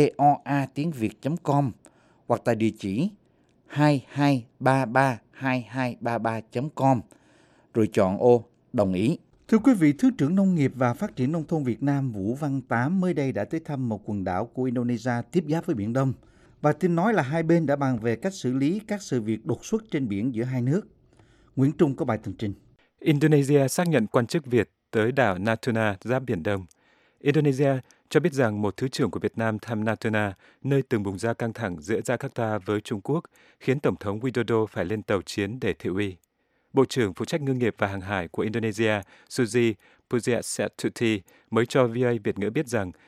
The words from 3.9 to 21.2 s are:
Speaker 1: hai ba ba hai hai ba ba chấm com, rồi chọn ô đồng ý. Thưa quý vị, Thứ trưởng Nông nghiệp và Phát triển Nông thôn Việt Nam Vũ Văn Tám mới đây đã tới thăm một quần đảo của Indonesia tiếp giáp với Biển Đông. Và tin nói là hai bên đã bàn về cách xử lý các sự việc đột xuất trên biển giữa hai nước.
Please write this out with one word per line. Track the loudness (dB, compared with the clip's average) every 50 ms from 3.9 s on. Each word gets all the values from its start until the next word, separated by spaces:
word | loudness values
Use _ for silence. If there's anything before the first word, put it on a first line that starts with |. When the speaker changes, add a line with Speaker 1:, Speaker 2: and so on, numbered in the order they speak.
| 4 2 -2 -4
Speaker 1:
hai | -2 0 2 2 2 0 -2 -6 _ -2
ba | 0 2 2 2 0
ba | 0 2 2 2 2 0 -4 -8 _
hai | _ -6 -4 -2 -2 -2 -4 -6
hai | -6 -4 -4 -4 -6 -6
ba | -4 -4 -4 -2
ba | -2 -2 -4 -4 -8 _
chấm | -6 -6 -6 -6
com, | -2 0 2 2 2 2 -2 -6 -16 -20 _ _ _ _ _ _ _ _ _ _ 0
rồi | 2 2 2 4
chọn | 2 2 2 2 4
ô | 4 4 4 4 2 -4 _ _ _ _ 0
đồng | 0 2 2 2
ý. | 2 0 0 0 -2 _ _ _ _ _ 2
Thưa | 2 4
quý | 6 4 4
vị, | 6 4 4 4
Thứ | 4 2 2 2 2
trưởng | 0 2 2
Nông | 2 2 4 4
nghiệp | 2 2 0 0
và | 0 0 0 0
Phát | -2 -4 -6 -4
triển | -2 -2 -2
Nông | -2 -2 -2 -2
thôn | -2 -2 0
Việt | -2 -2 -2 0
Nam | 0 0 0 -2 -2
Vũ | -4 -4 -4 -4 -2
Văn | -2 -4 -4 -4 -4
Tám | -4 -2 0 0 0 2 2 2
mới | 0 0 0
đây | 0 0 -2
đã | -2 -4 -4
tới | -4 -6 -6
thăm | -6 -6 -6 -4 -4 -4
một | -4 -4 -6 -6
quần | -6 -4 -4
đảo | -2 -2 -2 -4
của | -4 -4 -4 -2
Indonesia | -2 0 -2 -2 -2 -2 -2 -2 -4 -4 -4 -4 -2
tiếp | -2 -2 0 0
giáp | -2 -2 -2
với | -2 -2
Biển | -2 -2 -2 0
Đông. | 0 0 0 -2 -4 -8 -20 _ _ -20 -20 _ _
Và | 0 0 2
tin | 2 2 0 2
nói | 2 2 2 2
là | 2 0
hai | 0 -2 -2 2
bên | 2 2 4 4
đã | 2 0
bàn | 2 2 0 0 0
về | 0 -2 -2
cách | -2 -2 -6 -6
xử | -4 -4 -2 -2
lý | 0 0 0 0 -2 -4 -6
các | -6 -6
sự | -6 -4 -4 -2
việc | -2 -2 -4 -4 -4
đột | -4 -6 -6 -4
xuất | -4 -4 -4 -4 -4
trên | -4 -4 -2 -2
biển | -2 -2 -2 -2 -2
giữa | -2 -4
hai | -2 -2 -2
nước. | 0 0 0 0 -2 -6 _ _ _ _ _ -20